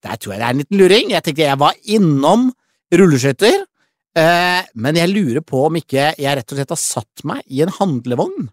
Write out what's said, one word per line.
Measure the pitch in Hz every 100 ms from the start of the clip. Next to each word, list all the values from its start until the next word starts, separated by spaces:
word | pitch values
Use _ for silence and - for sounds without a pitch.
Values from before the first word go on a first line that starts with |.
der | 104 113
tror | -
jeg | 98
det |
er | 117
en | 127
liten | 147 202
luring. | 185 202 392
Jeg | 185
tenkte | 170 147 151
jeg | 139
var | 151 -
innom | - 214 180 139 143 214 254 - _ _ _
rulleskøyter, | 175 190 139 135 131 208 392 381 _ _ _ _ 170
eh, | 160 175 180 180 185
men | 117 120 165
jeg | 170
lurer | 196 165 120
på | - 131
om | 151 165
ikke | - 135 147
jeg | 160 139 143
rett | -
og | 139
slett | 135
har | 170
satt | - - 110 -
meg | 147 247
i | - 135
en | 165
handlevogn | - 196 131 123 123 262 381 151